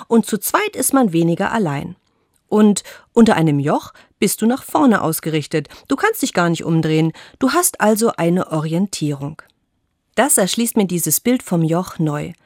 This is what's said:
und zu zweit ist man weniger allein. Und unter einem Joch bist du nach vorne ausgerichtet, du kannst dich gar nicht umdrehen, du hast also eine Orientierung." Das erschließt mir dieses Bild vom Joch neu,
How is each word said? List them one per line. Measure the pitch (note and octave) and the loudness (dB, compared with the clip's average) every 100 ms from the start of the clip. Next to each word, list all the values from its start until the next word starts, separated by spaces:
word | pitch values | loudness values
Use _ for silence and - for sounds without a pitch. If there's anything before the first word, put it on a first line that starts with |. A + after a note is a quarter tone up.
| - | 0
und | A#3 - | 0 2
zu | G#3 | -4
zweit | - - G#4 - | -2 -2 -4 -4
ist | - | 0
man | C4+ A#3 | 2 2
weniger | E3 E3+ E3+ G3 | 2 0 0 -2
allein. | A3+ E3+ C#3+ E3+ F3 _ _ _ _ _ | -2 -2 -4 -8 -14 _ _ _ _ _
Und | G#3+ G#3+ G3 - - _ | 4 4 4 -4 -20 _
unter | A#3 A3 E3 | 4 4 4
einem | D#3+ C#3+ | 2 2
Joch | C#3+ A3 - - _ _ | 0 -2 -4 -18 _ _
bist | G3+ - | -2 0
du | A3 | 0
nach | C4 | -2
vorne | - D#4 C#4+ G3+ | -2 2 4 4
ausgerichtet, | D#3 D#3+ E3 D#3 C#3+ D#3 D3 - _ | 0 -4 -4 -4 -2 -4 -6 -14 _
du | C#4 | -2
kannst | G#4+ A4 | -2 -2
dich | C4+ | -2
gar | - E3+ | 0 0
nicht | E3 | 0
umdrehen, | - E3 D#3+ D#3 D#3+ - - - | 0 0 2 2 0 -2 -16 -2
du | C4 | 0
hast | D4 F4 - | 2 0 0
also | G#3+ G#3+ A3+ - | 0 2 0 0
eine | E3+ F3+ - | 0 0 0
Orientierung." | D#3+ D#3 E3 G3 - D3+ C#3 C#3+ D#3 - _ _ _ _ _ _ - | -4 -2 -2 -2 -4 -6 -6 -8 -12 -20 _ _ _ _ _ _ 0
Das | B3 - | 2 2
erschließt | F#3 - A#3 - | 0 0 -2 0
mir | F#3+ | 0
dieses | F3 D#3 - | -2 -2 -2
Bild | A#3+ B3+ | 0 -2
vom | - F3 | 0 0
Joch | D#3+ E3 F#3 - | 0 0 -4 -4
neu, | D#3 D3 D#3+ - | -4 -2 -8 -14